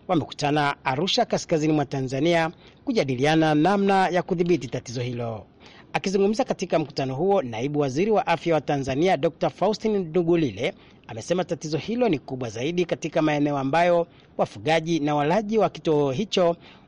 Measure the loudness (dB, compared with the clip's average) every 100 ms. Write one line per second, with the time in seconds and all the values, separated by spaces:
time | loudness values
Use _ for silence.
0 | -2 -2 -2 -4 -2 0 0 -2 -4 -2
1 | -2 0 0 -2 -2 0 2 2 0 -4
2 | -4 -2 2 2 0 -4 -20 -14 -4 -2
3 | 0 0 2 4 4 4 4 4 4 4
4 | 2 0 -2 -2 2 0 0 -8 -8 -6
5 | -6 -6 -6 -8 -12 -20 -20 -20 -8 -6
6 | -2 2 2 2 -2 -2 0 0 0 -4
7 | -4 -2 2 2 0 -4 -4 -2 -2 0
8 | 2 2 2 -2 0 -2 0 -2 -2 0
9 | 2 2 0 -2 -4 0 -2 0 -2 -2
10 | 0 0 2 2 2 -2 -6 -6 -20 -10
11 | -8 -8 -4 -2 -2 -4 -4 -6 -4 -2
12 | 0 0 -4 -8 -8 -6 -4 -2 -2 -2
13 | -2 0 0 2 0 0 0 2 4 2
14 | 0 -8 -20 -4 -4 -4 0 0 0 -2
15 | 0 0 2 0 0 0 0 0 0 2
16 | 2 0 -2 2 2 0 -8 -20